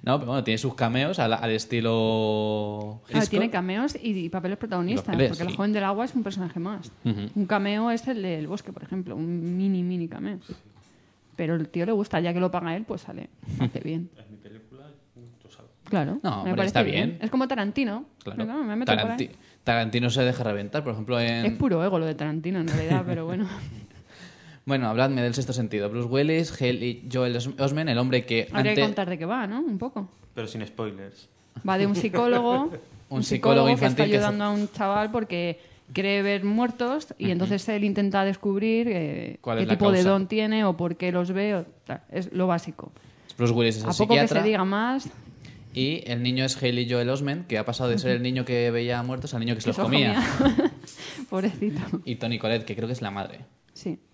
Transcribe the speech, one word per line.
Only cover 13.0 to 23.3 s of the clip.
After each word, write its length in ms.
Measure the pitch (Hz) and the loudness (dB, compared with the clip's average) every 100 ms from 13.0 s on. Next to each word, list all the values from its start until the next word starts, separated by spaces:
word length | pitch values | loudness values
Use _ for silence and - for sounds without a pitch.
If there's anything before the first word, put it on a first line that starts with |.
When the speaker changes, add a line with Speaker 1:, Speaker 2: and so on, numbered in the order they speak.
Speaker 2:
sale, 280 | - - - _ - - | -10 -14 -14 _ -8 -2
hace 200 | 123 - | -2 -2
bien. 300 | - 165 175 | -6 -6 -6
Speaker 3:
<laughs> 60 | - | -14
Es 100 | 104 | -20
mi 80 | 107 | -20
película, 480 | 104 110 113 131 147 147 _ 120 120 - | -20 -20 -20 -20 -20 -20 _ -20 -20 -20
yo 60 | - | -20
salgo. 220 | - 113 _ - | -20 -20 _ -2
Speaker 2:
Claro, 340 | 196 113 254 | 0 0 -2
Speaker 1:
No, 80 | 190 | -2
Speaker 2:
me 60 | 101 | -2
Speaker 1:
hombre, 140 | 90 | -2
Speaker 2:
parece 140 | - 98 | 0 2
Speaker 1:
está 160 | 120 | 4
Speaker 2:
bien. 260 | 107 98 - | 2 2 0
Speaker 1:
bien. 80 | 170 | -2
Speaker 2:
Es 100 | 226 | -2
como 160 | 262 262 | 0 0
Tarantino. 580 | 254 202 277 247 214 302 _ | -2 -2 -2 -2 -4 -10 _
Speaker 1:
Claro. 140 | - - 220 | -10 -6 -6
Speaker 2:
Venga, 100 | 277 | -4
me 120 | 240 214 | -4 -2
meto 160 | 254 | 2
por 80 | 107 | 2
ahí. 60 | 220 240 | 2 -2
Speaker 1:
Taranti-, 140 | - - - _ | -6 -8 -20 _
Tarantino 460 | - 117 110 120 123 | 0 2 2 2 2
se 100 | 127 | 2
deja 220 | 123 123 | 2 2
reventar, 400 | 113 101 101 147 | -2 -2 -2 -4
por 100 | 143 | -4
ejemplo, 260 | 110 107 120 | -6 -2 0
en 260 | 117 117 117 | 2 2 0
Speaker 2:
Es 80 | |
puro 300 | 226 269 170 | 2 2 2
ego 140 | 185 180 | 2 0
lo 80 | 160 | -2
de 80 | 147 | -2
Tarantino, 440 | 151 156 160 190 | -4 -4 -2 -2
en 80 | 165 | 0
realidad, 360 | 147 160 180 175 | 0 2 0 0
pero 180 | 170 | -4
bueno. 220 | 165 | -4